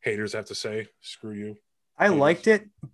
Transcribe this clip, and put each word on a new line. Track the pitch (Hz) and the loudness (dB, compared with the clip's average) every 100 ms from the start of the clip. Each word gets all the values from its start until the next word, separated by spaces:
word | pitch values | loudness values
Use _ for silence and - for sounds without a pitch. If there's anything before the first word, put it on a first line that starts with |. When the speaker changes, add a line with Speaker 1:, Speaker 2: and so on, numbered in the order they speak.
Speaker 1:
haters | 120 104 107 | -4 -2 -2
have | 107 - | -6 -8
to | |
say. | 104 113 107 104 _ | -8 -6 -6 -8 _
Screw | - - - | -20 -14 -12
you. | 101 104 208 _ _ _ - | -10 -10 -12 _ _ _ 0
Speaker 2:
I | 196 | 2
Speaker 1:
Haters. | 160 | 4
Speaker 2:
liked | 143 170 220 | 4 4 4
it, | 214 - _ 147 | 2 0 _ -12